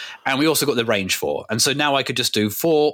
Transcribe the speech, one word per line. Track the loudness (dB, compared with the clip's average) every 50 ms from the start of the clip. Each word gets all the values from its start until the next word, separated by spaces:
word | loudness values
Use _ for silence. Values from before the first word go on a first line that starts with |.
| -14 -14 -16 -6 -4
and | -2 0
we | 2 2
also | 2 2 2 0
got | 0 0
the | 0 0
range | 0 0 0 0 -2 -4
for. | -4 -2 -4 -4 -4 -4 -4
And | -2 0
so | 0 0
now | 0 0 0 0 0
I | 0 0
could | -2 -2
just | -2 -2 0 0
do | 0 0 0
for | 0 -2 0 2 4 4 2 2